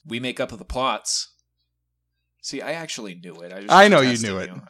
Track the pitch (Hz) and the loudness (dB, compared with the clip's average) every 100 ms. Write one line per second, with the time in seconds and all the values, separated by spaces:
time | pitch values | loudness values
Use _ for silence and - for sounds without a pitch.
0 | - 117 127 123 127 107 92 127 131 107 | -10 -8 -6 -6 -8 -10 -10 -4 -2 -4
1 | - - - _ _ _ _ _ _ _ | -4 -6 -8 _ _ _ _ _ _ _
2 | _ _ _ _ - 135 117 165 160 - | _ _ _ _ -12 -10 -8 -8 -10 -10
3 | 104 87 90 82 87 92 101 175 208 165 | -12 -14 -16 -16 -16 -8 6 8 8 8
4 | 131 120 110 95 90 92 | 4 0 -2 -6 -8 -12